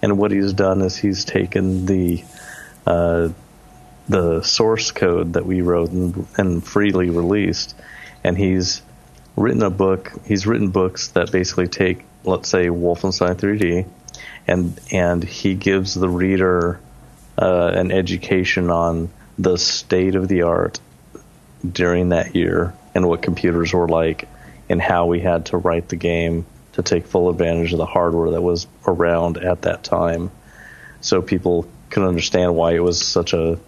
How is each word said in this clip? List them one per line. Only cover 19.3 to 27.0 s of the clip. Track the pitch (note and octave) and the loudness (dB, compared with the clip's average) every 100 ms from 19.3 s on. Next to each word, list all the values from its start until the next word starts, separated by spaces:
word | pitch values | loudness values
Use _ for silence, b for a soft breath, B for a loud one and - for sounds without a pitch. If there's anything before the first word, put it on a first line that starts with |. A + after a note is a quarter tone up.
| - | -2
the | F#2 F2+ | 0 0
state | - - - F#2 F#2+ | 0 -4 -2 0 2
of | F#2+ F#2 | 0 0
the | F#2 | 2
art | E2+ E2+ F2 - - - - - - - - - F2+ | 2 2 0 -4 -18 -20 -20 -20 -20 -20 -20 -10 -8
during | F2+ F2+ F2 F2+ | -2 0 2 2
that | E2+ F2 | 0 0
year | F2 E2+ F2 F2 - - | 0 0 0 -2 -6 -6
and | F#2 F2+ | 0 2
what | E2+ | 0
computers | - F2 F2 E2+ E2 | -2 0 0 0 0
were | F2+ E2+ | 0 2
like | E2 E2 D#2 - B B B - | 2 0 -2 -10 B B B -4
and | F2 | -2
how | - F2+ E2+ | 2 2 2
we | E2+ | 2
had | F2+ E2+ D#2+ | 0 0 0
to | F2 | -2
write | F2+ E2+ E2+ | 0 -2 -2
the | E2+ | -4
game | E2+ E2+ E2+ E2+ E2 - - | -2 0 0 -2 -6 -16 -10
to | - | -6
take | - F2+ | 0 -2